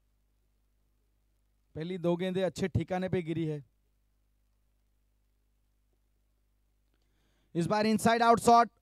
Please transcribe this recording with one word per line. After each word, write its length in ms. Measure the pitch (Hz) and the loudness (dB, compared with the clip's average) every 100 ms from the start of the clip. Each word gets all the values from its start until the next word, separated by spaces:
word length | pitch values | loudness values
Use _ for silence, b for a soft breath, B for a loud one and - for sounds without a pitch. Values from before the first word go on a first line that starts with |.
| _ _ _ _ _ _ _ _ _ _ _ _ _ _ _ _ _ | _ _ _ _ _ _ _ _ _ _ _ _ _ _ _ _ _
पहली 240 | 151 170 185 | -12 -10 -4
दो 180 | 170 175 | -2 -2
गेंदें 280 | 185 185 | -2 -2
अच्छे 240 | 180 - 190 | -4 -4 -4
ठिकाने 400 | - 185 185 185 | -4 -4 -6 -4
पे 140 | 185 | -4
गिरी 240 | 160 165 156 | -4 -6 -6
है। 260 | 147 - _ _ _ _ _ _ _ _ _ _ _ _ _ _ _ _ _ _ _ _ _ _ _ _ _ _ _ _ _ _ _ _ _ _ _ _ _ _ | -8 -12 _ _ _ _ _ _ _ _ _ _ _ _ _ _ _ _ _ _ _ _ _ _ _ _ _ _ _ _ _ _ _ _ _ _ _ _ _ _
इस 120 | 170 165 | -4 -2
बार 180 | 214 | 0
inside 360 | 214 214 233 226 | 0 2 2 2
out 180 | 233 233 | 4 4
shot, 300 | 233 233 233 _ | 6 4 4 _